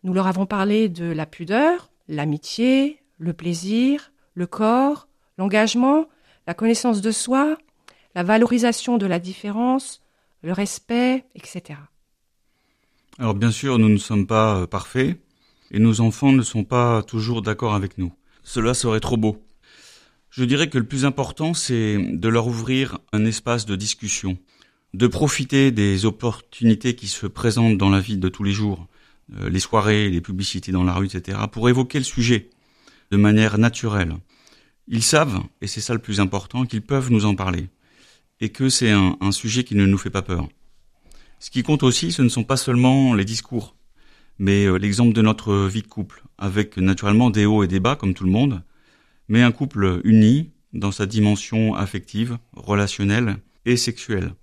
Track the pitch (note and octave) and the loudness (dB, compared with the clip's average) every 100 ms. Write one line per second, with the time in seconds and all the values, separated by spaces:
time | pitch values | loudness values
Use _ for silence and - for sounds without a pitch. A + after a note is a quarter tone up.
0 | F#3 F#3 F#3+ F#3 F#3+ G#3 G3 G#3+ A3 E3+ | -2 0 0 -2 -2 -2 0 2 0 -2
1 | E3+ D#3 D#3 - E3 G#3+ D4+ F4 - _ | -6 -6 -8 -10 -4 0 2 0 -6 _
2 | - D3+ D3 D3 - - B3 C4 C#4 D4+ | -10 -6 -4 -4 -6 -2 2 2 0 -4
3 | _ _ E3 E3 E3 E3+ F#3 A3 C4 C#4+ | _ _ -8 -6 -6 -6 -2 0 0 0
4 | - _ _ - F3+ - G#3+ A#3+ C#4 D4 | -6 _ _ -8 -8 -2 0 2 0 -2
5 | _ _ _ - F#3+ G#3 A3 A#3 C4 D4 | _ _ _ -6 -2 0 2 2 2 2
6 | D#4 _ _ _ - E3+ A3+ A#3 B3+ G#3+ | 0 _ _ _ -12 -2 0 2 0 0
7 | G#3 G#3+ - C4 D4 D#4 _ _ _ _ | -2 -4 -2 0 0 -2 _ _ _ _
8 | _ F3+ F3 A3 A#3 A#3+ A#3+ A#3 - A#3+ | _ -6 2 4 4 2 0 -2 -2 0
9 | G3 F3 F3+ F#3 G#3 G#3 B3 C4 - - | 0 -2 -4 -12 -8 -4 0 -2 -4 -18
10 | _ _ _ _ D#3 F#3 G3+ - _ A#3 | _ _ _ _ -8 -4 -4 -8 _ 0
11 | B3 C4 _ - - F3+ - C#3+ D3 _ | 0 0 _ -20 -18 -18 -16 -20 -20 _
12 | _ _ _ _ _ _ _ _ _ _ | _ _ _ _ _ _ _ _ _ _
13 | _ - A#2 G2+ A#2 A2 C#3 B2 A2 G#2 | _ -6 -4 0 0 0 0 4 4 4
14 | - G#2 F#2+ A2 A2 G2 F2+ G2 - C3 | 0 -2 0 2 2 0 -2 -6 -6 -2
15 | C#3 E3+ _ _ _ _ _ - A2+ A2 | -2 -4 _ _ _ _ _ 2 2 4
16 | A2+ - C#3 C3+ A2+ A2+ F#2+ B2 A#2+ A2+ | 0 2 4 4 2 -4 -2 0 2 0
17 | G2+ A2+ G#2+ A#2+ G#2 G#2+ A#2 G#2 F#2+ - | -2 -6 -4 -4 -4 -4 -2 -2 -4 -6
18 | F2+ - _ _ - - A2+ B2 A#2+ A2 | -8 -8 _ _ -8 -2 -2 0 0 -2
19 | G#2+ A#2 A2 G#2 - _ _ _ - - | 0 0 0 -2 -12 _ _ _ -20 -20
20 | _ _ _ - B2 C#3 D#3+ C3+ A2+ C#3 | _ _ _ -4 0 0 0 -2 -2 0
21 | C#3 C3 B2+ - D#3+ E3+ - A#2+ G#2+ G#2 | -2 -2 -8 -6 -6 -4 -2 -2 0 -2
22 | B1+ E2 G#2+ A2+ A#2 A#2 A2+ C3 C3+ - | -2 -2 0 0 0 -4 -2 -2 -2 -8
23 | _ G#2+ A2 A2 - A#2+ G#2+ G2 G#2 - | _ -2 0 -2 -4 -4 -2 -4 -4 -6
24 | G#2 - G2 F2+ _ _ _ _ _ F#2+ | -6 -6 -6 -8 _ _ _ _ _ 0
25 | A#2+ - D3+ - C3+ C#3 C3+ A2+ G2+ F#2+ | 0 2 -2 0 0 2 2 4 0 2
26 | A2 G#2 A#2+ G#2+ _ - A#2 A2 B2+ A#2+ | 0 -2 -6 -6 _ 0 2 2 0 -6
27 | G2+ - G#2 - A#2 G#2+ A2+ G2+ G2 G2 | -8 -8 -8 -4 -2 2 2 2 2 2
28 | G2 G2+ F#2 - G2 G2 G#2 F#2 E2+ _ | 0 -2 -4 -2 -4 -2 -2 -4 -10 _
29 | _ _ _ G2+ F#2+ F#2 - A2 G#2 G#2 | _ _ _ -10 -4 -4 0 0 2 2
30 | G#2 F2 E2 F#2 G2 F#2+ F#2 F#2 F2+ F2+ | 2 -2 -4 -8 -6 -8 -4 0 0 0
31 | F#2+ F#2 - G2 G#2 - A#2 B2 B2+ D3 | -4 -6 -8 -6 -6 0 2 2 0 -4
32 | B2+ - A#2 A2+ - _ _ _ _ _ | -4 -2 0 0 -2 _ _ _ _ _
33 | _ G2+ G#2 G#2+ A2 G#2+ A#2 A#2 A#2 G#2 | _ 2 4 4 4 4 2 0 -4 -2
34 | E2+ D#2+ - _ _ _ _ _ - A2+ | -2 -4 -12 _ _ _ _ _ -6 -2
35 | A2 D#3 D3+ F#2+ - _ G2 - - A#2 | 2 2 2 -2 -6 _ -12 -10 -6 -6
36 | - G#2 F#2+ G2 - B2 B2+ A2 - C3 | -4 -2 0 -2 -6 -6 -4 -4 -2 -2
37 | B2+ A2+ G#2 F#2+ F#2+ F2 F2+ _ _ _ | 2 2 2 0 -2 -4 -6 _ _ _
38 | _ _ _ _ A2 - C3+ B2+ A#2 G#2 | _ _ _ _ -10 -2 -2 2 2 4
39 | F#2 - G2 G2 A2+ A#2+ B2 G2+ G2 G2 | 4 2 -2 -4 -4 -4 -2 2 4 2
40 | - G2 F#2 F2 D#2 _ _ _ _ _ | -2 -6 -4 -6 -6 _ _ _ _ _
41 | _ - - - - B2+ B2 D3+ C3 B2 | _ -20 -20 -20 -8 -6 0 2 4 2
42 | E3+ E3+ B2 A#2+ A2 C3+ - B2 B2+ C3+ | -2 0 0 0 -2 -2 0 2 4 4
43 | C3+ A2 G2 A2 - A#2+ G#2 _ _ _ | 4 2 0 -4 -6 -8 -8 _ _ _
44 | - _ _ - G2 G2+ G2+ F#2 G2+ G2+ | -20 _ _ -4 2 4 4 2 0 2
45 | A#2+ A2+ A2 G#2+ - G2+ G2 G#2+ - - | 4 4 2 2 0 0 0 -2 -8 -12
46 | F#2+ - - - G2 G2 G#2 - F#2 F#2 | -12 -12 -20 -8 -4 -2 -2 0 0 2
47 | G2+ G#2+ B2 G#2 G#2 G#2+ F#2+ F#2+ G2+ C#3+ | 2 4 4 4 2 4 2 2 0 0
48 | G2+ F2+ F#2+ G2+ C#3 G2 - _ _ _ | -4 -2 0 2 2 -2 -10 _ _ _
49 | _ _ - A2 B2 A2+ C3+ G#2 G2 F2+ | _ _ 0 4 4 2 -4 0 0 2
50 | G#2 A2 G#2+ C3+ D#3+ _ _ - G2+ G2 | 4 6 6 4 0 _ _ -6 -6 -4
51 | G2+ A2 G#2 G#2 - A2 A2 - G2 G2+ | -4 0 0 0 -2 -2 -2 -2 -6 -8
52 | - G2+ A#2 A#2 _ - - G2+ G2+ - | -10 -6 -6 -8 _ -20 -2 0 0 -2
53 | G2+ G#2 A#2+ F#2+ _ _ - A#2+ - A#2 | 0 0 0 -4 _ _ -2 0 -2 -8
54 | - G2+ F2 F2 | -6 -6 -6 -10